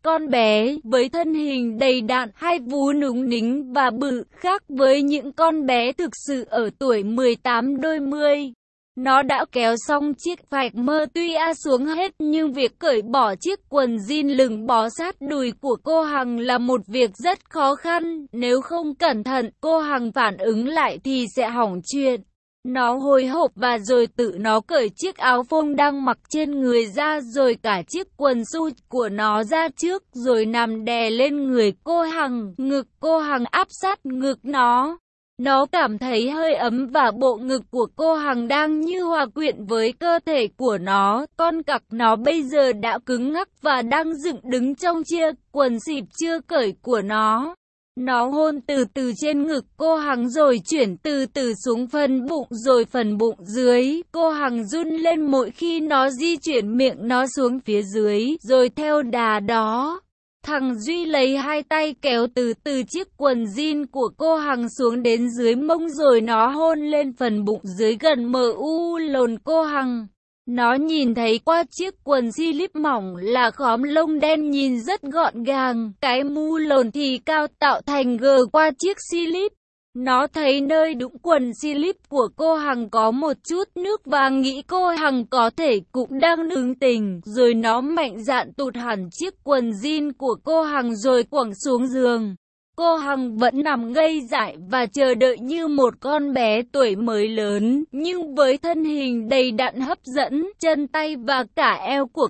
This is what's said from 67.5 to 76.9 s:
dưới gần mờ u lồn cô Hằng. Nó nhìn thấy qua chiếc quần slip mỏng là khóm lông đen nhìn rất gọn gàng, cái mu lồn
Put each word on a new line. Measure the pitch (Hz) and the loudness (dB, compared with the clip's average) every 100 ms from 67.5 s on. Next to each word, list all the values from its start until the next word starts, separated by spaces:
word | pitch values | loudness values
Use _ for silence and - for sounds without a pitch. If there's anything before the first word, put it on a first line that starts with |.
| 214 | -2
dưới | 196 180 220 233 | -4 -2 0 2
gần | 320 277 240 | 2 2 0
mờ | 254 247 - | 0 0 0
u | 285 320 339 339 | -2 -2 -2 -2
lồn | 311 269 240 226 | -2 0 0 -2
cô | - 320 | 0 0
Hằng. | 311 285 254 240 214 _ _ _ - | 2 0 -2 -4 -8 _ _ _ -6
Nó | 240 240 | 0 2
nhìn | 262 311 320 254 | 2 2 2 2
thấy | 233 226 226 | 2 2 2
qua | - 330 339 | 2 2 0
chiếc | - 370 - | -4 -8 -6
quần | - 277 233 | 0 0 0
slip | 214 330 294 381 302 | -2 -2 -2 -4 -2
mỏng | 302 247 190 175 | -2 -2 -4 -6
là | 190 254 233 | -2 2 2
khóm | 220 262 226 | 0 0 0
lông | 285 302 320 311 | 2 2 2 2
đen | 302 320 302 | 2 2 0
nhìn | 277 269 247 | 0 0 -2
rất | 233 415 | -2 -6
gọn | 277 302 320 226 | -4 0 0 0
gàng, | 233 269 262 233 220 190 | -2 0 0 -2 -4 -4
cái | 269 247 | 0 0
mu | 285 294 311 320 | 0 -2 -2 0
lồn | 311 277 233 | 2 2 2